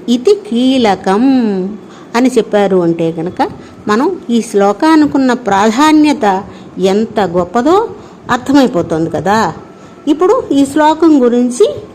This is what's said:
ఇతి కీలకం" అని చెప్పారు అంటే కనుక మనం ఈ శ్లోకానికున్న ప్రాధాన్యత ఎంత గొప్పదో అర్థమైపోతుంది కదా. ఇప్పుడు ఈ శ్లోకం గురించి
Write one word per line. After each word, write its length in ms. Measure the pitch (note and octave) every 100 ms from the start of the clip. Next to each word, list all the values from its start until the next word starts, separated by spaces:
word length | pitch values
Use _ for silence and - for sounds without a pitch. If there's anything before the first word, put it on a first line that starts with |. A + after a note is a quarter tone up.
| -
ఇతి 260 | A#3+ B3
కీలకం" 880 | G4+ - A#3 B3+ C4 A3 F#3+ F#3+ G3 C4 C4 A3 F#3+ F#3 G#3+ - - - A#3
అని 140 | B3+ B3
చెప్పారు 380 | - G#3 G3+ F#3+
అంటే 360 | E3+ E3 E3
కనుక 360 | D#3+ E3+ F#3 C4 - - - -
మనం 280 | G#3+ D#4 F4 -
ఈ 120 | A#3
శ్లోకానికున్న 880 | G#3+ G3+ G3 G3+ D#4+ D#4+ D4 C#4+ C4
ప్రాధాన్యత 1120 | B3 B3 G3 A3 A3 D#4 D#4 D4+ D4 G#3 F#3+ G3+ - - -
ఎంత 420 | F#3 G3 A3 -
గొప్పదో 680 | F#3 F3 F3 A#3 B3+ F#4+ A4+ - - - -
అర్థమైపోతుంది 800 | A#3+ B3 C#4 B3+ F3 E3+ D#3+ D#3+
కదా. 420 | D#3 D#3+ G#3+ F#3+ - - - - - -
ఇప్పుడు 340 | D4+ F#4 B4+ -
ఈ 140 | C#4 C#4
శ్లోకం 560 | D4 D4+ D#4+ E4 D4
గురించి 520 | B3 A#3+ B3 A#3+ A4+ C#5+ -